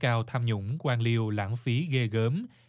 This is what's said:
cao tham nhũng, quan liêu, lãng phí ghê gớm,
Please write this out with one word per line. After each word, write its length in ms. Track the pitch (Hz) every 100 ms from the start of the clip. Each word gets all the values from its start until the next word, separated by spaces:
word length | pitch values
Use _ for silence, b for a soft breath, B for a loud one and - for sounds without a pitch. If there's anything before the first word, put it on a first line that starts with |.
cao 220 | 127 117
tham 220 | 113 127
nhũng, 320 | 117 104 98 156
quan 220 | 143 117
liêu, 300 | 117 113 110
lãng 260 | 107 98 117
phí 300 | 127 120 170
ghê 160 | 131 113
gớm, 400 | 113 117 165 247 B